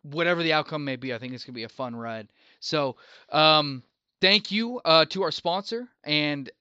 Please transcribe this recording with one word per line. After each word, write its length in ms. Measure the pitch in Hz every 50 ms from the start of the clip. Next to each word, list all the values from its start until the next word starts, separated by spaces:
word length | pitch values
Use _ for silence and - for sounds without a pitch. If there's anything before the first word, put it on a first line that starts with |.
whatever 420 | _ 151 143 156 170 170 175 170 170
the 120 | 160 156
outcome 320 | 156 147 - 160 151 147
may 100 | 139 131
be, 160 | 123 131 131 123
I 60 | 113
think 160 | 120 127 127
it's 100 | 120 -
gonna 120 | - 127
be 80 | 117 113
a 40 | 110
fun 260 | - - 135 123 117
ride. 340 | 117 117 117 113 110 107 _ _ _ _ _ _ _
So, 360 | - - - 156 143 135 120 _ - _ - - _ _
um, 520 | - 147 156 156 156 156 151 143 135 127 - _ _ _ _ _ _ _ -
thank 280 | 185 196 208 208 -
you, 300 | 190 214 226 233 247 240 -
uh, 220 | - 160 160 156 156
to 140 | - 190 190
our 60 | 160
sponsor 560 | 147 - - 175 170 190 202 - - 233 247 240 _ _ _
and 460 | 147 151 151 151 147 147 143 135 - - _